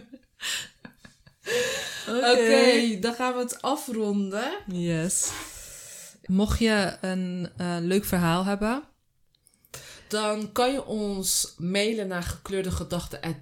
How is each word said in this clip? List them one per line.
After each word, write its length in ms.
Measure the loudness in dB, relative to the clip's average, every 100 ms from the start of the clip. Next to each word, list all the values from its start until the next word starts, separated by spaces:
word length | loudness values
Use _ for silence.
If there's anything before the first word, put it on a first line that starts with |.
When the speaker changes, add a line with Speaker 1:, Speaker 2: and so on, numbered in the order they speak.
| -12 -20 _ _ -8 -8 -8 _ -20 _ -20 _ _ _ -2 0 0 -4 -6 -8 -4
Speaker 1:
Oké. 240 | 2 6
Speaker 2:
Oké, 680 | 6 8 8 8 8 4 0
dan 140 | -2
gaan 200 | 0 0
we 60 | 0
het 220 | -4 -4
afronden. 880 | -2 -2 -2 -2 0 0 0 -2 -4 -6 -6
Speaker 1:
Yes. 640 | -4 -2 0 0 -2 -2 -6 -12 -14 -16 -18 -18 -18 -20 -12 0
Mocht 340 | 2 4 4
je 380 | 4 4 2 -2
een, 480 | -4 -4 -4 -4 -6 -6
eh, 180 | -4 -2
leuk 260 | 2 2 2
verhaal 400 | 2 4 2 2
hebben, 380 | 0 -2 -2 -6 _ _ _ _ _ _ _ _ -18 -18 -20 -8
Speaker 2:
dan 440 | -2 -2 -2 -2
kan 200 | 0 2
je 140 | 0 -2
ons 680 | -4 -2 -2 -2 -2 -2 -4
mailen 500 | 0 2 2 0 -2
naar 160 | -4
gekleurdegedachten 960 | -4 -6 -4 -4 -2 -4 -2 -4 -4 -8
at 140 | -8 -8